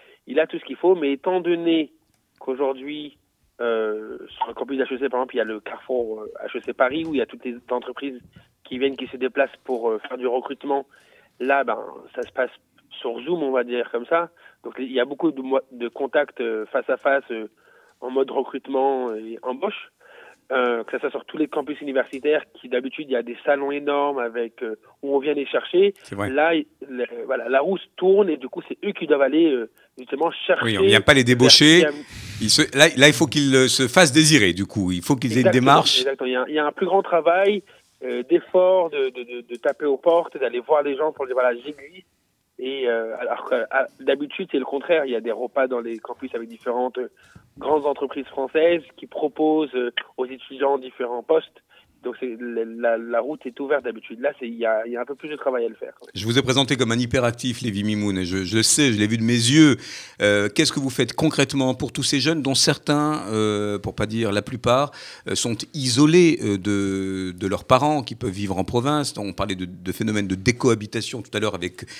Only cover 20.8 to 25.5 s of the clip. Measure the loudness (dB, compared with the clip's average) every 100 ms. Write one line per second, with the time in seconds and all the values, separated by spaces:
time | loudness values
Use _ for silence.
20.8 | -4 -6 -6 -6 -8 -4 -4 -4 -6 -8
21.8 | -4 -4 -4 -4 -2 -2 -4 -14 -6 -4
22.8 | -4 -8 -6 -4 -4 -6 -2 0 -2 -4
23.8 | -2 0 0 -2 -4 -4 -8 -8 -10 -10
24.8 | _ _ -2 -2 0 -2 -2